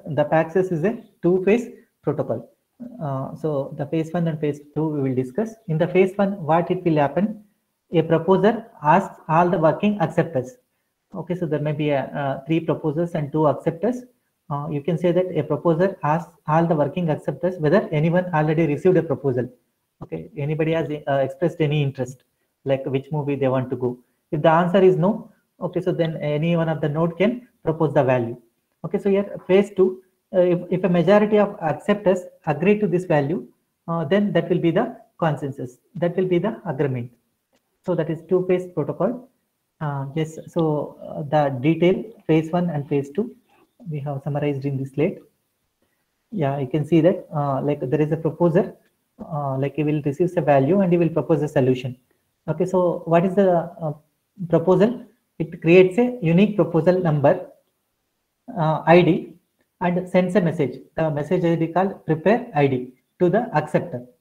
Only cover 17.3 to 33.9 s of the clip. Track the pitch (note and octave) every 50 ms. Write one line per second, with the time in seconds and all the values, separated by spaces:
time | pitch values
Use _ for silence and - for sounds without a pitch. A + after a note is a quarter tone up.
17.3 | C#3 - - F3+ F#3 F3+ D3+ C#3+ E3 G#3+ A3 - E3 D3+ D3+ E3+ D#3+ F3+ F#3 F3+
18.3 | - D3+ D#3 D#3 D#3 D#3+ E3 D3 D3 C3 - F#3 F3+ E3 D#3+ E3 C3+ - - C#3
19.3 | A#2+ B2 A#2+ B2 - _ _ _ _ _ _ _ _ - - - D#3+ E3 E3 E3+
20.3 | - D#3 C#3 D3 D#3 D#3 D#3+ D#3 D#3+ E3 D3+ C#3 D3 D3 - D3 C#3 C#3 C3+ C3
21.3 | - - F3 E3 E3+ - D#3+ C#3+ D3 D3+ C#3+ C3+ C3+ - B2+ B2 B2+ - _ _
22.3 | _ _ _ _ _ _ - - C3+ C3 C3+ D3 C3 C#3 C3+ - D#3 D3+ C#3 C#3+
23.3 | C#3+ C3 C3+ C3 C3 C3 B2 B2 C3+ B2 B2+ B2 B2 - _ _ _ _ _ -
24.3 | F3 D3+ D3 E3 D#3+ E3 F3+ E3+ F3+ G3+ F#3 F#3 E3 D3+ E3+ G3 A3+ A3 - -
25.3 | _ _ _ _ _ - F#3 E3+ - - F3+ F#3 D#3+ D3+ E3 D#3+ D#3+ D#3 D3+ D3
26.3 | D3 D3 D#3 E3+ E3+ E3 E3 D#3+ D#3 C#3 D#3+ D3+ D3 D#3+ E3 E3+ E3 - F#3 A3
27.3 | B3 - - _ _ _ - D#3+ D#3 D#3+ E3 C#3 C3+ D3+ C#3+ C3 B2+ B2+ A#2 A2+
28.3 | B2 - _ _ _ _ _ _ _ _ - - - G3+ G3+ G3+ G3 G3 G3+ G3+
29.3 | - - - - F#3 G3 G3+ - - - F#3+ - - - - _ _ _ _ _
30.3 | - F#3 F3+ F3+ E3+ F3 - - G3 F3 F#3 F#3+ F3 F3 D#3+ F3 G#3 G#3+ G#3+ G#3
31.3 | G#3+ G#3 G3+ G3+ - - E3+ D#3 D3 - - - G#3 G3+ - F3+ F#3+ - - -
32.3 | - _ - D#3+ D3 C#3+ E3+ G3+ G#3 G#3 G#3+ F3 E3+ F3 F3+ - D#3+ D3 C#3 C#3+
33.3 | F3 A#3+ - - _ _ _ _ _ _ - -